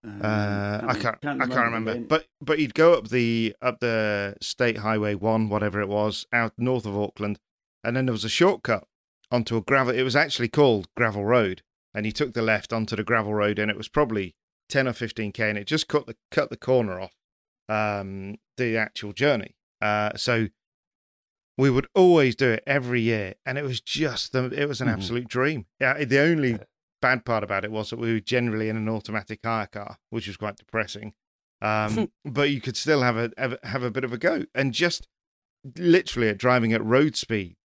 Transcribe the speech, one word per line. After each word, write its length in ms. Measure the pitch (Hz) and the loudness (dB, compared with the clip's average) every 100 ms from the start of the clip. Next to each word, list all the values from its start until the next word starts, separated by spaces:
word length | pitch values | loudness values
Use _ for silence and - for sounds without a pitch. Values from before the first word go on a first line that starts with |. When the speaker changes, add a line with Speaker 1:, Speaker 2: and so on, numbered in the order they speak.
| 113 | -14
Speaker 1:
Um, 160 | 101 | -6
Speaker 2:
Uh, 580 | 107 107 104 101 101 104 | -2 0 0 -2 -4 -4
Speaker 1:
can't 40 | 123 | -4
Speaker 2:
I 40 | |
Speaker 1:
re-, 80 | 123 | -2
Speaker 2:
can't, 200 | 120 - | -2 -4
Speaker 1:
can't 200 | 147 135 | -6 -4
Speaker 2:
I 40 | 127 | -2
can't 40 | |
Speaker 1:
remember 140 | 127 | 0
Speaker 2:
remember. 280 | 117 117 113 | 0 0 -4
Speaker 1:
again. 140 | 120 117 | -4 0
Speaker 2:
But, 200 | 160 - _ | -2 -2 _
but 180 | 135 156 | -2 0
you'd 140 | 143 127 | 0 6
go 180 | 160 | 6
up 160 | 170 104 | 6 4
the, 460 | 127 117 117 113 - | 0 2 2 0 -2
up 180 | 127 113 | -4 -2
the 560 | 120 113 107 101 101 101 | -2 0 0 0 -4 -6
State 360 | - - 120 110 | -10 0 0 0
Highway 380 | 107 110 104 101 | 0 0 0 0
one, 340 | 104 110 110 | 2 2 2
whatever 320 | 104 104 98 | 0 0 -2
it 60 | 98 | -2
was, 360 | 104 107 101 - | 0 0 -2 -4
out 220 | 120 113 - | -2 -2 -2
north 280 | 120 127 110 | -2 0 -2
of 120 | 101 | -4
Auckland, 420 | 104 - 104 101 _ _ _ _ | -4 -4 -6 -6 _ _ _ _
and 120 | 113 120 | -4 -2
then 100 | 131 | -2
there 80 | |
was 100 | 110 107 | -2 -2
a 40 | |
shortcut 560 | - 175 - - 107 - _ _ _ _ | 2 4 2 -2 -2 -4 _ _ _ _
onto 260 | 123 113 117 | -2 0 -2
a 40 | |
gravel. 320 | 104 135 127 | 2 2 2
It 100 | 120 | 2
was 120 | 131 123 | 2 2
actually 320 | 151 - 117 | 2 0 -2
called 380 | - 143 110 92 - | 4 6 6 -2 -2
Gravel 300 | 117 104 101 | 0 0 2
Road, 380 | 123 104 92 _ _ _ | 2 2 -2 _ _ _
and 120 | 107 107 | -6 -4
you 60 | |
took 220 | 107 139 | -2 -2
the 80 | 120 | 0
left 300 | 113 107 - | 0 0 0
onto 240 | 113 110 107 | -4 -2 -4
the 80 | |
gravel 300 | 107 117 104 | 0 0 0
road, 240 | 107 104 104 | 0 0 2
and 120 | 107 | -2
it 60 | 104 | -4
was 100 | 107 | -4
probably 480 | - 143 110 92 _ _ _ _ | 0 0 0 -4 _ _ _ _
ten 180 | 139 131 | -2 0
or 60 | |
fifteen 380 | 113 113 - 104 | -2 -8 -6 -8
K, 180 | - 107 | -2 -2
and 80 | 104 | -2
it 80 | 98 | -4
just 200 | 156 - | -4 0
cut 180 | 151 - | -2 -2
the, 80 | 113 _ | -16 _
cut 180 | - 143 | -2 -2
the 80 | - | -6
corner 420 | - 127 110 90 | 2 2 2 -6
off, 160 | 95 _ _ _ _ _ - | -10 _ _ _ _ _ -4
um, 680 | 107 107 101 98 98 98 107 _ - | -2 0 -2 -6 -10 -10 -14 _ -6
the 200 | 123 113 | -2 0
actual 360 | 107 - 104 | -2 -6 -12
journey. 420 | 101 143 123 - _ _ _ | 0 2 2 -2 _ _ _
Uh, 300 | 104 107 107 - | 0 0 0 -2
so 320 | - 117 107 _ _ _ _ _ _ _ _ _ _ - | 0 0 0 _ _ _ _ _ _ _ _ _ _ 2
we 120 | 139 | 4
would 180 | 127 - 196 | 4 2 4
always 400 | 185 170 135 113 | 8 8 6 4
do 140 | 131 | 2
it 120 | 113 - | 0 0
every 340 | 139 123 123 | -2 0 0
year, 340 | 113 113 95 - - | 2 0 -4 -10 -8
and 120 | 131 | -6
it 60 | |
was 160 | 143 123 | -6 -8
just 520 | - - 151 113 - | -6 -4 -4 -4 -4
the, 120 | 131 127 | -2 -2
it 140 | 135 143 | -2 -4
was 140 | 123 | -2
an 60 | 123 | -2
Speaker 3:
Mm-hmm. 60 | 107 | -2
Speaker 2:
absolute 280 | 95 120 123 | -2 -4 -4
dream. 380 | 123 135 151 98 _ | -2 -2 -2 -10 _
Yeah, 240 | 135 131 | 0 0
the 160 | 139 135 | 2 4
only 320 | 151 165 131 | 4 4 2
Speaker 3:
Yeah. 120 | 110 - _ _ _ | -2 -8 _ _ _
Speaker 2:
bad 220 | 127 127 - | 0 0 0
part 180 | 113 | -2
about 200 | 101 98 | 0 -4
it 80 | 104 | -2
was 180 | 110 107 | -6 -6
that 100 | 113 | -4
we 140 | 117 | 0
were 60 | 113 | 0
generally 480 | - 127 120 107 110 | 0 0 0 -2 -2
in 60 | 110 | -2
an 120 | 107 | -4
automatic 500 | 110 - 107 98 107 | -4 -6 -8 -8 -10
hire 240 | 117 113 101 | -4 -4 -6
car, 300 | 104 101 104 _ | -10 -14 -16 _
which 180 | 113 101 | -8 -8
was 100 | 95 | -8
quite 200 | 107 101 | -8 -10
depressing. 560 | _ 113 104 101 107 - _ _ _ _ | _ -8 -6 -12 -16 -18 _ _ _ _
Um, 500 | 107 107 107 107 214 _ | -2 0 0 0 -2 _
Speaker 4:
<laughs> 80 | - | -8
Speaker 2:
but 240 | 127 143 | 0 0
you 100 | 139 | 0
could 140 | 131 117 | -4 -4
still 240 | - 151 | 0 2
have 120 | 123 113 | 2 0
a, 140 | 117 - | -4 -4
have 160 | 131 | -6
a, 140 | 135 120 | -6 -6
have 160 | 123 | -4
a 80 | 123 | -2
bit 120 | 117 | -4
of 80 | 127 | -4
a 60 | 113 | -2
go, 280 | 170 - - | 0 0 -4
and 200 | - 135 | -2 -2
just 340 | 110 175 - - _ _ _ _ _ 135 170 | 2 0 -2 -12 _ _ _ _ _ -20 -2
literally 520 | 175 175 - - 110 | 6 6 4 0 0
at 80 | 101 | 2
driving 360 | 127 123 113 | 4 4 4
at 100 | 113 | 0
road 320 | 107 123 151 - | 4 4 4 0
speed 400 | - 110 90 - | -4 -4 -4 -14